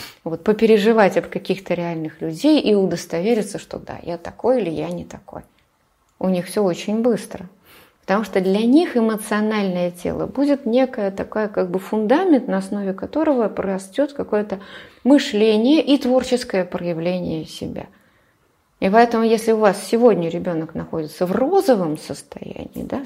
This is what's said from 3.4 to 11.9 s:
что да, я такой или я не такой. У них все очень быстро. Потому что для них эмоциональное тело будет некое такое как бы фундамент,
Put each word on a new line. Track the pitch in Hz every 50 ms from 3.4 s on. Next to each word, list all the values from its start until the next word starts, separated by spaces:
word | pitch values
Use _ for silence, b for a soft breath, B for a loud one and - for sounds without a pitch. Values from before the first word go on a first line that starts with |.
| 185 - - -
что | - - - -
да, | - - - - -
я | - 170
такой | 170 - - 190 - - 226 262 254 202
или | 170
я | 160 - 156 170
не | 180 170 -
такой. | - - - - - - - - _ _ _ _ _ _ _ _ _ _ _ _ _ _ -
У | - 185
них | 185 175 175
все | 180 - 214 208
очень | 185 170 - - - 208 226 226
быстро. | 247 226 - - - - - - - _ _ b b b b b b b b _ -
Потому | 190 214 226
что | - - 196
для | 180 190 190 208 226
них | 233 254 311 359 - -
эмоциональное | 247 226 220 220 208 214 - 214 208 214 214 220 214 202 190 180 180 180 175
тело | 175 - - 170 165 151 160
будет | - - 262 285 285 285 269 277
некое | 226 226 254 262 254 254 - 208 196
такое | 190 196 185 - - 214 214
как | 208 208 - 190 180
бы | 175 190
фундамент, | 190 -